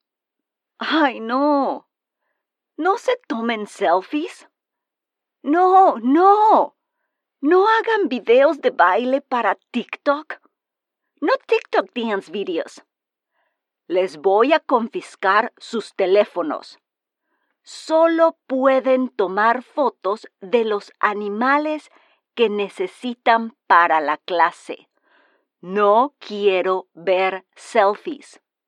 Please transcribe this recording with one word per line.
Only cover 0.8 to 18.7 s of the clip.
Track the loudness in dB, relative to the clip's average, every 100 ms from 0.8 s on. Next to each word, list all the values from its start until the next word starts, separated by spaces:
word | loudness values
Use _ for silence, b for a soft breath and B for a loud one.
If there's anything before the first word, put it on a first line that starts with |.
| -4 0 0 -2
no. | -6 -2 0 0 -2 -6 -12 _ _ _ _ _ _ _ _ -4
No | -2 -2
se | -2 -4 -6
tomen | -6 -4 -6 -10
selfies. | -4 0 0 -2 -6 -8 -12 _ _ _ _ _ _ _ _ _ _
No, | -2 0 4 6 4 2
no. | 0 4 4 4 4 2 0 _ _ _ _ _ _ _
No | 0 2 2
hagan | 0 -2 -2 -2
videos | -4 2 4 4 2
de | -2
baile | 2 2 2 -2 -4
para | -4 -4 -2 -4 _
TikTok. | -8 -8 -6 -4 -4 -8 -18 _ _ _ _ _ _ _ _
No | -4 -4 -2
TikTok | -4 -2 -4 -4
dance | -6 -6 -6 -8
videos. | -8 -6 -6 -8 -14 _ _ _ _ _ _ _ _ _ _ -6
Les | -4 -4 -4
voy | 0 2 2
a | 0
confiscar | 0 -2 -2 -8 -14 -6 0 0 -2 -8
sus | -10 -10 -8
teléfonos. | -4 2 2 2 -4 -8 -8 -12 -20 _ _ _ _ _ _ _ _
Solo | -20 -18 -2 2 2 4 0 0 -6
pueden | 0 2